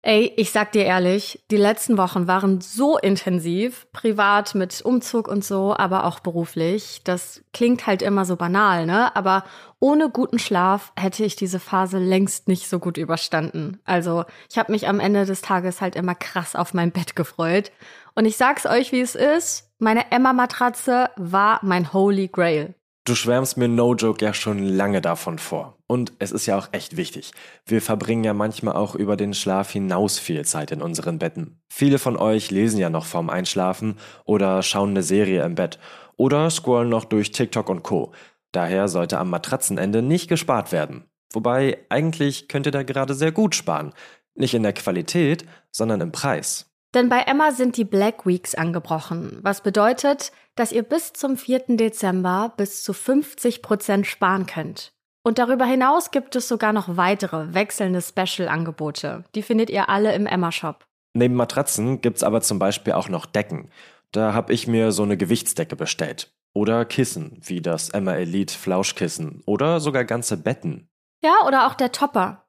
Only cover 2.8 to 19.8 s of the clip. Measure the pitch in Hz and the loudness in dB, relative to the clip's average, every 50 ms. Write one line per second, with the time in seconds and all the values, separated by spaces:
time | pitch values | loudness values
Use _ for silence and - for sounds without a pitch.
2.8 | 269 285 320 - - 196 196 180 - 190 180 175 160 170 170 185 220 254 247 - | 4 4 4 4 4 2 2 2 0 0 -2 0 0 0 0 0 0 -2 -4 -10
3.8 | - _ - - - 226 208 208 202 202 202 208 208 - - 196 185 180 - - | -20 _ -16 -2 0 0 2 4 4 4 4 4 2 0 -2 -2 -2 -2 -6 -4
4.8 | - 233 254 247 - - - 233 214 - 202 202 196 - 202 190 196 202 208 - | 0 0 0 0 0 0 -4 -2 -2 -2 -4 -4 -2 -2 -2 0 2 0 2 0
5.8 | 196 185 185 190 - 175 - - - 185 170 170 170 - - 165 160 170 190 214 | 0 0 0 0 0 -2 -4 -4 -6 -4 -2 -2 -4 -4 -2 -2 0 0 0 -2
6.8 | - - - - _ - 180 180 - - - - _ _ - - 240 240 247 240 | -4 -8 -16 -8 _ -4 -4 -2 -4 -12 -16 -20 _ _ -2 2 2 2 2 2
7.8 | - 226 196 190 - 202 202 196 190 180 180 175 175 170 180 196 214 202 180 170 | 2 0 0 0 0 0 2 2 2 0 -2 -2 0 0 2 4 4 4 4 2
8.8 | 165 165 180 214 247 - - 202 196 196 190 190 190 - - - - - _ _ | 0 2 2 2 2 2 0 0 2 2 2 2 0 -6 -20 -20 -20 -20 _ _
9.8 | - 269 294 302 311 269 - 240 262 - - 233 - - 202 175 180 190 196 202 | 2 4 6 4 4 2 0 -2 -2 0 -2 -4 0 0 2 2 4 4 2 0
10.8 | - - _ - 185 190 - - 214 202 - - 196 180 185 180 - - - 185 | -2 -10 _ -4 -4 -4 -2 0 -2 -2 -2 -4 -4 -4 -4 -6 -4 -2 0 0
11.8 | 190 180 190 185 185 185 190 190 196 190 - - _ - 185 175 - - 185 175 | 0 0 0 0 2 2 4 4 2 2 0 -4 _ 0 0 0 0 -4 -4 -2
12.8 | - 180 170 - 165 151 165 160 - - - 160 160 160 - 160 151 - 190 - | -2 -4 -4 -4 -2 -2 -2 -4 -2 -2 -2 -2 -2 -2 -6 -6 -6 -6 -8 -10
13.8 | _ - 185 175 165 180 165 170 165 - - - - _ - 233 - - 220 214 | _ 0 0 0 0 0 -2 -2 -2 -4 -12 -20 -20 _ -2 -2 0 0 0 0
14.8 | - - 196 202 - 196 208 202 196 196 190 - - - 196 180 180 185 175 - | 0 0 0 2 2 2 2 2 2 0 -2 -6 -2 -2 -2 0 0 -2 -4 -2
15.8 | 196 180 - - 175 180 175 - - - - 190 160 - - - 170 - - 180 | -4 -4 -2 -2 -2 -2 -4 -4 -8 -6 -6 -6 -6 -4 -4 -4 -4 -2 0 0
16.8 | 170 175 - 185 165 - - - 160 - - - 165 165 175 202 202 - _ _ | 0 0 0 -2 -6 -4 -4 -4 -4 -4 -4 -4 0 2 2 0 0 -2 _ _
17.8 | - - - - - - _ - 220 220 214 - 254 262 294 - - - - 240 | -20 -20 -20 -20 -20 -6 _ 2 2 2 4 4 2 2 2 2 0 2 2 2
18.8 | 269 - 262 254 254 240 - - 247 285 302 339 330 - - - _ _ _ _ | 2 2 0 0 0 0 0 2 4 4 4 2 0 -2 -6 -8 _ _ _ _